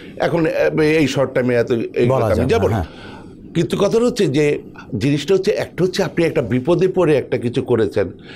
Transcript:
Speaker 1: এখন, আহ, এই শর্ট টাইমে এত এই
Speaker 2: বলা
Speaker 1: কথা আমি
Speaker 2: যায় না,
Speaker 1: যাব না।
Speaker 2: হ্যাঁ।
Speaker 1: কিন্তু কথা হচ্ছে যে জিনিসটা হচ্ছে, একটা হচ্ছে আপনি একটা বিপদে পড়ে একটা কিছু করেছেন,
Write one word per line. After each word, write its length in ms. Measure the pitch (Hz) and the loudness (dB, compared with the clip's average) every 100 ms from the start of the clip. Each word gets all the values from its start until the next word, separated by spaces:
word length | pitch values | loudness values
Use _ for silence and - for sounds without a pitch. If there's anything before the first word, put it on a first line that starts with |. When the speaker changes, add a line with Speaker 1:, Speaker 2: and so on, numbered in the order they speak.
| - - | -18 -4
Speaker 1:
এখন, 280 | 165 165 156 | -2 0 0
আহ, 340 | - 156 151 | 2 0 2
এই 280 | 151 156 139 | 2 4 2
শর্ট 260 | - 127 | 0 0
টাইমে 220 | - 123 120 | 0 0 2
এত 160 | 117 | 2
এই 360 | 120 107 - 120 | 0 -2 0 2
Speaker 2:
বলা 100 | 131 | 2
Speaker 1:
কথা 80 | 110 | 2
আমি 100 | 90 | 0
Speaker 2:
যায় 100 | 127 | 2
না, 40 | |
Speaker 1:
যাব 180 | 226 - | 2 2
না। 80 | 107 | 0
Speaker 2:
হ্যাঁ। 100 | - - - - - - - | -4 -10 -18 -18 -20 -20 -8
Speaker 1:
কিন্তু 240 | - 170 - | -4 -2 0
কথা 220 | 202 214 | 0 2
হচ্ছে 280 | 247 247 180 | 0 0 0
যে 320 | 135 147 143 - - - 107 | 2 0 0 -6 -20 -10 -4
জিনিসটা 360 | 127 147 147 | 0 -2 0
হচ্ছে, 180 | 190 190 | 0 2
একটা 320 | - 123 - | -2 -4 -2
হচ্ছে 200 | 185 180 | -2 0
আপনি 220 | 175 - 165 | -4 0 0
একটা 160 | 156 | 0
বিপদে 460 | 117 123 131 175 185 | 0 -2 2 2 2
পড়ে 280 | 185 175 147 | 2 2 2
একটা 220 | - 123 | 2 -2
কিছু 240 | 117 120 | -2 -4
করেছেন, 480 | 101 117 104 - 92 - - | 0 2 2 0 -2 -4 -18